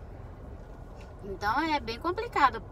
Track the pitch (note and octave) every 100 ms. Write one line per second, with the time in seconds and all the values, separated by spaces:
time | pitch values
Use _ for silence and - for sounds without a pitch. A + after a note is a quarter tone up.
0 | - - - - - - - - - -
1 | - - G3+ F#3 G3+ A#3+ D#4+ D4 A3+ A3+
2 | - F#4 A#4 G4 C#4 A3 -